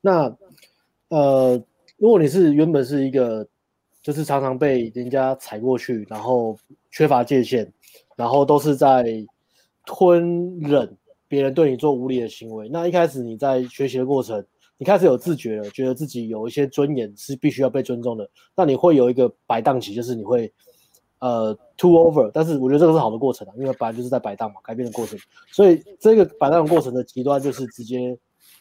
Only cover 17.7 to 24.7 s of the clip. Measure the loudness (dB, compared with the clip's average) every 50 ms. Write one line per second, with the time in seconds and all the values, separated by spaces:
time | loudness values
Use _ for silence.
17.7 | -2 -4 -4 -4 -8 -6 -6 -8 -8 -8 -12 -14 _ _ _ _ _ 0 0 2
18.7 | 2 4 4 4 6 6 4 2 2 2 0 0 -2 _ _ -6 -4 -2 0 0
19.7 | -2 -2 -4 -8 -10 -10 -8 -8 -10 -10 -4 -2 -2 -2 -2 -6 -12 _ _ _
20.7 | _ _ _ _ _ _ _ _ _ _ -6 -4 -2 -2 -2 -4 -6 -8 _ _
21.7 | _ 0 4 6 6 6 6 6 4 4 2 2 0 -2 -2 -2 -2 -2 0 0
22.7 | 4 4 6 6 4 4 2 0 -2 -2 -2 -4 -4 -6 -12 -18 -12 -8 -8 -6
23.7 | -6 -6 -6 -6 -6 -8 -6 -4 -4 -4 -4 -6 -8 -8 -10 -10 -10 -16 _ -14